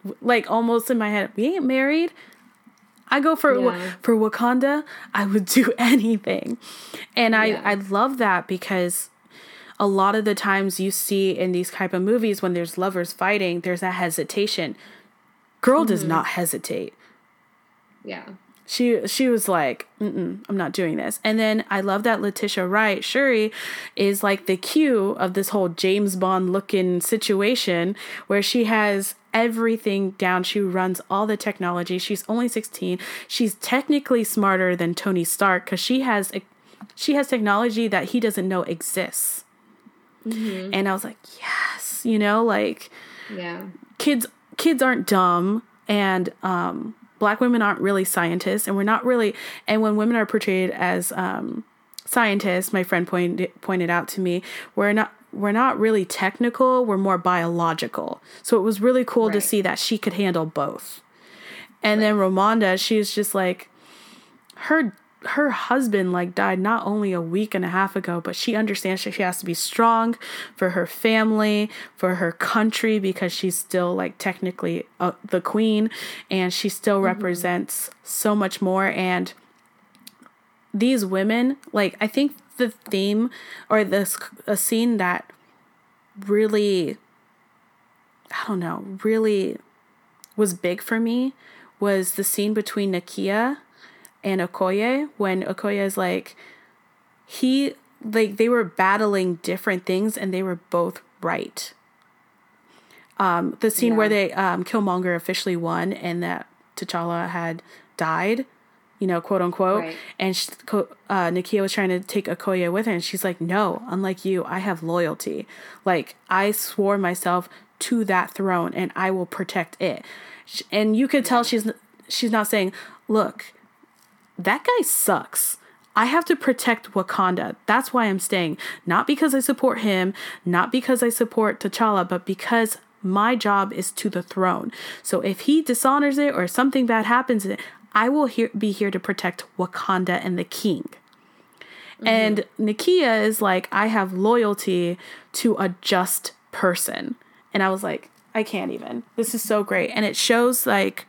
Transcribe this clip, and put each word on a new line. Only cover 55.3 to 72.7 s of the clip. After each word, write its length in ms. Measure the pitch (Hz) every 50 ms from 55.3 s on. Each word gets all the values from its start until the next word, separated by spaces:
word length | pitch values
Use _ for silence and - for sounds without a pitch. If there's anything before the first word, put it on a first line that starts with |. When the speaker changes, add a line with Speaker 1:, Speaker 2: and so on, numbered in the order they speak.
Speaker 1:
we're 220 | - 202 202 202 202
not 260 | 226 254 269 - -
really 240 | 214 226 220 208 185
technical, 800 | 185 - - 196 190 196 - 240 240 233 - 262 254 254 254 254
we're 120 | 220 202
more 200 | 190 196 190 185
biological. 1040 | 175 170 180 180 175 165 170 170 170 170 165 160 160 - 226 - - - - - - _ - - -
So 160 | - - 240
it 40 | 214
was 200 | 185 220 214 196
really 240 | 208 254 254 254 247
cool 240 | 247 - 240 220 214
to 60 | 208
Speaker 2:
Right. 60 | 208 196
Speaker 1:
see 180 | - - 208
that 180 | 190 185 - -
she 180 | - - 226
could 160 | 214 - 214 180
handle 320 | 185 202 185 170 165 160
both. 560 | 160 - 151 139 143 - - - - - - _ _ _ _ - - - - - - - - - _ _ _
And 200 | - 214 214 214
then 160 | 220 214 214
Speaker 2:
Right. 120 | 208 190 185
Speaker 1:
Ramonda, 480 | 190 190 196 208 226 226 214 190 185
she 200 | 190 - - 226
was 160 | 214 208 196 -
just 180 | 208 202 - -
like, 360 | 196 185 180 180 180 - _ _ - - - - - - - - - - _ _ _ _ _ - - -
her, 260 | - 302 320 285 202 - _ _ _ _ _ -
her 260 | - - 285 294 285
husband, 600 | 220 - - - 240 269 262 233 208 196 185 180
like, 240 | 180 180 180 180 180
died 240 | 196 202 196 190 185
not 260 | 190 208 233 226 -
only 280 | 196 208 214 208 196 185
a 80 | 175
week 340 | 165 165 170 196 214 214 -
and 80 | 190 180
a 60 | 175
half 260 | 175 185 196 190 -
ago, 240 | 196 185 - 170 170
but 160 | 165 175 175
she 200 | - - - 220
understands 500 | 214 220 208 202 - - 190 190 185 -
that 80 | 208 190
she 80 | - 196
has 160 | 180 180 -
to 60 | -
be 80 | 180 170
strong 640 | - - - - - 233 233 226 226 226 226 226 - - - - - - - -
for 140 | - 190 180
her 140 | 175 180 180
family, 840 | - - - - 220 220 220 220 220 214 214 214 214 208 208 214 214 - - - - _
for 200 | - - 180 180
her 180 | 175 170 170 170
country, 680 | - - - - 226 214 220